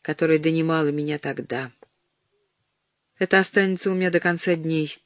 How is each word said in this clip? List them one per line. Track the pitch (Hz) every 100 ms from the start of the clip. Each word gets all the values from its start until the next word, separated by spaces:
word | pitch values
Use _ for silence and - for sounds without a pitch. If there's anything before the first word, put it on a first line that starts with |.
которая | - 151 165 160
донимала | 156 160 160 160 151
меня | 147 147 147
тогда. | 151 131 - 123 131 _ - _ _ _ _ _ _ _ _ _ _ _ _ _
Это | 185 190
останется | 190 - 190 185 196
у |
меня | 185 185
до | 175
конца | 175 170 -
дней. | 170 160 160 151 -